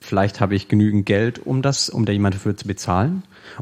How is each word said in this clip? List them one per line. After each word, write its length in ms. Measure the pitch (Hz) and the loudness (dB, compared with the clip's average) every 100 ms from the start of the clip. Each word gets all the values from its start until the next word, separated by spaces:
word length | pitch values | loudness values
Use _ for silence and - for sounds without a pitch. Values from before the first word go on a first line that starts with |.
vielleicht 400 | - 98 104 - | -4 0 0 0
habe 140 | 98 | 0
ich 140 | 98 - | 0 2
genügend 360 | 104 107 104 | 4 4 2
Geld, 400 | 98 101 113 - | 2 2 0 -2
um 160 | - 131 | -4 0
das, 300 | 139 139 - | 0 0 -2
um 160 | - 104 | -2 0
da 60 | |
jemand 220 | 101 98 | 2 2
dafür 220 | 98 107 101 | 0 -4 -4
zu 100 | 101 | -6
bezahlen. 560 | 92 - 90 135 185 - - - - | -6 -2 0 0 -2 -8 -20 -20 -8